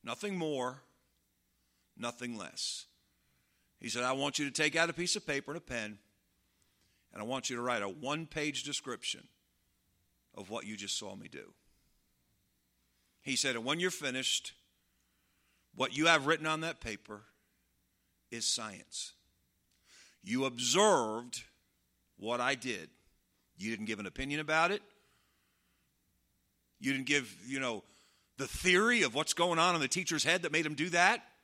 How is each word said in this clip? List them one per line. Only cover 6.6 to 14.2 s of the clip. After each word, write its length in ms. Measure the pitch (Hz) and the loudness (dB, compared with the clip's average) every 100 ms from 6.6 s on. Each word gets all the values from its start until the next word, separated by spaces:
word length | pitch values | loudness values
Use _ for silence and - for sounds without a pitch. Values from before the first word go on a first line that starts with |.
| _ _ _ _ _ | _ _ _ _ _
and 100 | - | -10
I 40 | 107 | -6
want 240 | 131 - | -4 -4
you 80 | 123 | -4
to 40 | |
write 220 | 123 120 | -2 0
a 60 | 101 | -2
one-page 760 | 95 127 151 160 160 151 139 | -6 -6 -6 -6 -4 -4 -4
description 640 | 143 139 - 117 - - - _ _ _ _ _ _ _ _ _ _ | -6 -6 -6 -8 -6 -8 -12 _ _ _ _ _ _ _ _ _ _
of 160 | - 95 | -16 -10
what 160 | 110 104 | -8 -8
you 120 | 107 | -10
just 200 | 98 - | -6 -6
saw 180 | 104 98 | -6 -14
me 120 | 104 | -14
do." 260 | 69 50 _ _ _ _ _ _ _ _ _ _ _ _ _ _ _ _ _ | -16 -16 _ _ _ _ _ _ _ _ _ _ _ _ _ _ _ _ _
He 140 | - 131 | -4 0
said, 200 | 139 117 | 0 0
"And 100 | 117 | -2
when 140 | 156 | 0
you're 120 | 180 | 0
finished, 640 | - 147 127 | -2 -4 -2